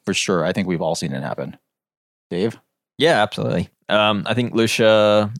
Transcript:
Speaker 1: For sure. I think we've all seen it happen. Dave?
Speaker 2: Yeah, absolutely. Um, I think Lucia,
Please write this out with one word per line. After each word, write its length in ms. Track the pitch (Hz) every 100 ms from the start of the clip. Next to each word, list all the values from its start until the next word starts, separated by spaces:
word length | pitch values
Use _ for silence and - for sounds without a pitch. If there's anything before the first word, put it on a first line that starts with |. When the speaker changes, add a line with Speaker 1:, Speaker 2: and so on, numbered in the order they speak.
Speaker 1:
For 80 | -
sure. 320 | 95 - 92
I 100 | 80
think 140 | 92 92
we've 140 | 85
all 140 | 82 82
seen 160 | 85
it 100 | 67
happen. 340 | 69 - 67 - _ _ _ _ _ _ _
Dave? 280 | 87 107 - _ _ _ -
Speaker 2:
Yeah, 240 | 147 135
absolutely. 480 | 104 - 120 87 92 _ -
Um, 340 | 104 107 104 -
I 80 |
think 220 | 117 123 110
Lucia, 760 | 113 - 110 110 107 104 104 117